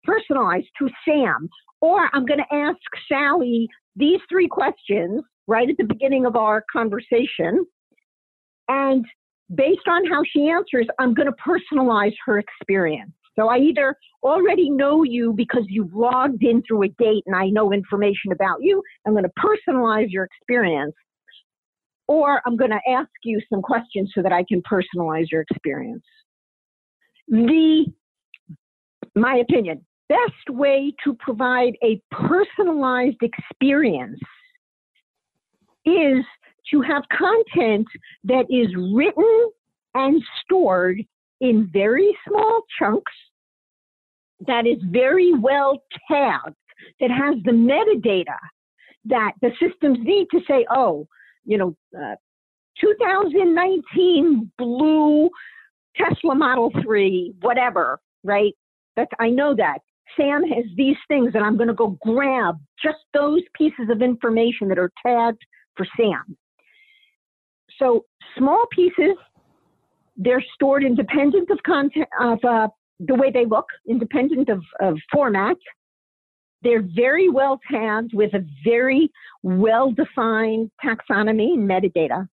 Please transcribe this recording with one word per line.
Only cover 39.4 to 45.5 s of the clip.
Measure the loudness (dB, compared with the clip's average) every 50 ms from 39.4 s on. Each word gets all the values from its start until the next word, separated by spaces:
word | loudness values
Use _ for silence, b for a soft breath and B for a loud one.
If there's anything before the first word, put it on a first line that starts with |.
| 2 0 -2 _ _ _ _ _ _ _ _
and | -2 0 2 2 0 0 -4 -16 -18 -4
stored | _ 2 2 2 2 2 2 0 0 -2 -4 -8 _ _ _ _ _ _ _
in | 0 2 2 2 0 0
very | 0 0 2 2 2 4 2 2 2 -2 -6
small | -4 -2 0 2 2 0 0 -2 _ -6
chunks, | -4 -2 0 0 -2 -4 -8 -18 -18 _ _ _ _ _ _ _ _ _ _ _ _ _ _ _ _ _ _ _ _ _ _ _ _ -6
that | -4 -2 0 2
is | 0 0 0 -2
very | -2 0 2 2 2 4 4 4 4 4
well | 4 2 2